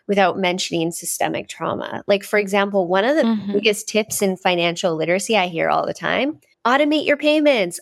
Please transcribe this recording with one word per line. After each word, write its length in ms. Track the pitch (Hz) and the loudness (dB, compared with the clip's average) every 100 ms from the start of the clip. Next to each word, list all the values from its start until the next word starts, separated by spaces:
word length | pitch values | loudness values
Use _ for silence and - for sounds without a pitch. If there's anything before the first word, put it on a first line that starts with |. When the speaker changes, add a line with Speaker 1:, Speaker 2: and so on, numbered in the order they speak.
| - | -2
Speaker 1:
without 320 | 202 190 180 | 2 2 2
mentioning 540 | 185 180 - 170 165 | 0 -2 -2 -2 -2
systemic 560 | 170 170 - 151 160 - | -4 -8 -4 -4 -4 -8
trauma. 560 | - 170 - - - - | -8 -6 -6 -8 -6 0
Like, 160 | 202 | 0
for 160 | - 208 | 0 -2
example, 480 | 202 196 202 196 175 | 0 0 0 0 2
one 180 | 185 | 2
of 120 | 220 311 | 2 2
the 80 | |
Speaker 2:
Mm-hmm. 280 | 233 220 196 | 2 0 -2
Speaker 1:
biggest 360 | 202 214 208 - | 0 0 0 -2
tips 340 | 214 214 - | -2 -2 0
in 140 | 196 185 | -2 0
financial 580 | 190 175 170 170 185 | 0 2 0 0 -2
literacy 420 | 160 160 185 196 220 | 0 0 0 0 0
I 120 | 180 | 0
hear 200 | 165 160 | 0 0
all 160 | 156 | 0
the 80 | 156 | 0
time, 460 | - 160 180 269 320 _ _ | -4 -2 0 -2 -6 _ _
automate 400 | 233 262 294 302 | 0 2 4 2
your 120 | - 294 | 2 0
payments, 640 | 294 302 294 254 175 - | 2 4 4 4 0 -2